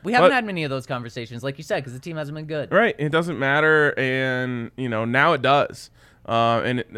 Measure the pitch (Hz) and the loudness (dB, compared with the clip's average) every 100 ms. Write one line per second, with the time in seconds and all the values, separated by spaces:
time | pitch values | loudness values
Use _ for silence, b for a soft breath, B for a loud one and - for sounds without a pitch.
0 | 196 247 269 262 220 180 151 135 - 127 | 0 4 4 4 -2 -4 -4 -4 -6 -8
1 | 117 123 113 120 135 143 156 190 123 127 | -6 -10 -10 -8 -8 -8 -6 -6 -6 -12
2 | 175 160 147 156 156 151 110 180 226 - | -10 -8 -8 -10 -8 -6 0 2 2 0
3 | 147 160 170 127 135 147 156 156 147 - | 0 0 0 -2 0 4 4 6 4 2
4 | 131 131 131 127 127 123 117 - 127 110 | 0 0 0 -2 -2 -6 -8 -6 -4 -2
5 | 113 127 156 147 131 143 - - - b | 0 2 4 4 4 2 2 -4 -18 b
6 | b b - 113 117 117 82 123 - | b b -2 2 2 2 0 -4 -6